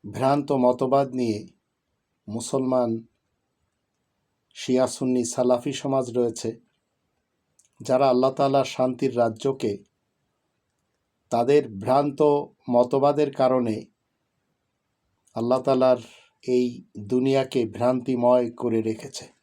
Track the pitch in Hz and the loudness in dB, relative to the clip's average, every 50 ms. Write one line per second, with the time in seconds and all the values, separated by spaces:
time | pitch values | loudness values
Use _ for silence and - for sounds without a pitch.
0 | - 101 104 - 127 131 143 147 139 143 143 131 123 123 127 123 139 131 131 139 | -16 -14 -6 -2 0 0 0 0 0 -2 0 2 4 2 2 2 0 2 2 2
1 | 139 131 127 127 123 113 107 104 104 - _ _ _ _ _ _ _ _ _ _ | 2 0 -2 -4 -2 -2 -4 -4 -8 -14 _ _ _ _ _ _ _ _ _ _
2 | _ _ _ _ _ - 104 117 120 - - 135 131 127 131 127 123 117 113 113 | _ _ _ _ _ -12 -10 -10 -8 -4 -4 -4 -2 0 0 0 0 -2 -4 -6
3 | 117 _ _ _ _ _ _ _ _ _ _ _ _ _ _ _ _ _ _ _ | -10 _ _ _ _ _ _ _ _ _ _ _ _ _ _ _ _ _ _ _
4 | _ _ _ _ _ _ _ _ _ _ _ - - - 127 127 127 123 - - | _ _ _ _ _ _ _ _ _ _ _ -12 -4 0 2 2 2 0 -2 -4
5 | 135 127 127 123 117 120 - - 123 123 123 120 - 147 135 - - 139 135 135 | -2 -2 0 -2 -2 -4 -2 -2 2 2 2 0 0 -6 -8 -6 -4 -2 -2 -2
6 | 127 120 113 123 120 117 113 - - 113 110 - _ _ _ _ _ _ _ _ | -2 -2 -2 -2 -2 -2 -4 -6 -8 -8 -10 -10 _ _ _ _ _ _ _ _
7 | _ _ _ _ _ _ _ _ _ _ _ _ _ _ _ _ 113 - 127 127 | _ _ _ _ _ _ _ _ _ _ _ _ _ _ _ _ -4 -2 2 2
8 | 139 135 127 123 131 135 131 - 139 139 135 139 131 - - - 127 131 123 123 | 4 4 4 4 2 2 2 2 0 2 2 0 0 0 -2 -2 -2 -2 -2 -2
9 | 139 127 117 120 120 117 110 110 - 139 135 135 - 107 101 98 - _ _ _ | -4 -2 0 0 0 0 -2 -2 -4 -4 -2 -2 -4 -4 -4 -6 -10 _ _ _
10 | _ _ _ _ _ _ _ _ _ _ _ _ _ _ _ _ _ _ _ _ | _ _ _ _ _ _ _ _ _ _ _ _ _ _ _ _ _ _ _ _
11 | _ _ _ _ _ _ - 117 120 131 143 147 143 113 107 95 104 117 131 143 | _ _ _ _ _ _ -2 0 2 4 4 4 4 0 -12 -8 -2 2 2 2
12 | 143 147 143 143 151 147 143 143 - - _ _ _ - 120 123 131 123 139 139 | 2 0 0 2 2 4 4 2 -2 -6 _ _ _ 0 2 2 4 4 2 2
13 | 139 143 143 147 147 139 135 135 131 127 131 131 120 117 107 107 - _ _ _ | 2 2 2 2 0 -2 0 0 2 2 2 2 0 -2 -4 -6 -8 _ _ _
14 | _ _ _ _ _ _ _ _ _ _ _ _ _ _ _ _ _ _ _ _ | _ _ _ _ _ _ _ _ _ _ _ _ _ _ _ _ _ _ _ _
15 | _ _ _ _ _ _ _ 117 117 120 131 127 123 139 135 127 131 127 127 120 | _ _ _ _ _ _ _ -6 0 0 0 0 2 0 2 4 4 4 4 2
16 | 113 - - - _ _ _ _ - 127 127 123 127 120 120 - - _ _ 110 | 0 -18 -20 -20 _ _ _ _ -4 0 0 2 2 0 -4 -10 -20 _ _ -16
17 | 104 104 127 127 127 135 135 139 131 131 - 131 117 107 101 107 120 123 127 127 | -6 -2 0 0 2 2 0 0 0 0 -2 -4 -4 -4 -4 -2 0 0 0 0
18 | 120 - 131 120 120 123 127 123 123 120 - - 117 120 110 113 107 113 107 - | -2 -4 -4 2 4 4 4 4 2 -2 -6 -6 -4 -2 -2 0 -2 -2 -6 -6
19 | - - - - - - _ _ | -12 -16 -16 -16 -18 -18 _ _